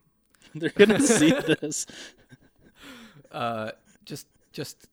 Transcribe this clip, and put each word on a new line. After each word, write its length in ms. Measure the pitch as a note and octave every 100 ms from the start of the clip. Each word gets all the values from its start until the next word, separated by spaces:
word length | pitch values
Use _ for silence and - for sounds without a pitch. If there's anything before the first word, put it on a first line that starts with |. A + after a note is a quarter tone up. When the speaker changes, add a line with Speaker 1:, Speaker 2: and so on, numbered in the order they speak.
| _ _
Speaker 1:
<laughs> 320 | _ _ - D3+
They're 140 | D#3+
gonna 300 | - G#3 G3+
see 320 | - A3 D#3+
Speaker 2:
<laughs> 300 | C4 D#3 D3+
Speaker 1:
this. 260 | D3+ - - - - - _ - _ _ _ _ C#4 B3 A3+ C#3+ -
Speaker 2:
Uh, 400 | D3+ A#2 A2+ A2 - _ _ -
just, 220 | D3 - _ _
just 360 | - - - _